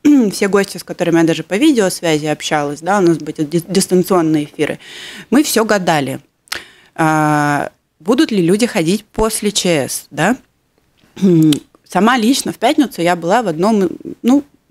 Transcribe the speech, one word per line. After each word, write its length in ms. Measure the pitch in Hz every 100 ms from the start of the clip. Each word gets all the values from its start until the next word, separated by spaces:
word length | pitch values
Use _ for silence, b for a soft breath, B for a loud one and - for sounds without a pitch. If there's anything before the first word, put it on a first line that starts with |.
<clears throat> 280 | 294 294 220
все 160 | - 202
гости, 300 | 196 196 180
с 60 |
которыми 340 | - 170 170 165
я 60 |
даже 180 | 165 160
по 120 | 156 190
видеосвязи 640 | 311 254 190 - 170 156 151
общалась, 540 | 151 - 156 143 143
да, 180 | 165 202
у 40 |
нас 160 | 175 160
были 240 | 151 151
дис-, 200 | 151 170 165
дистанционные 760 | 196 - 180 165 170 160 156
эфиры, 340 | 147 - 147 - B B B B B
мы 120 | 240
всё 220 | 311 - 220
гадали, 540 | 208 175 160 135 131 - _ _ B B B B
а, 760 | - 160 156 151 151 147 143 - - _ _
будут 300 | 160 254 320
ли 100 | 208
люди 240 | 165 208 233
ходить 380 | 208 160 208 -
после 380 | - 220 220 208
Ч 180 | 196 185 160 123
С, 180 | - -
да? 260 | 139 170 254 _ _ _ _ _ _ _ -
<clears throat> 60 | 190 170 156 143 - _ _
Сама 300 | 180 214 254
лично 340 | 214 269 196
в 40 | -
пятницу 440 | 233 311 269 -
я 140 | 170 175
была 260 | 165 220
в 60 | 220
одном, 400 | 156 190 220 190 - - -
ну, 220 | 226 277 - _ _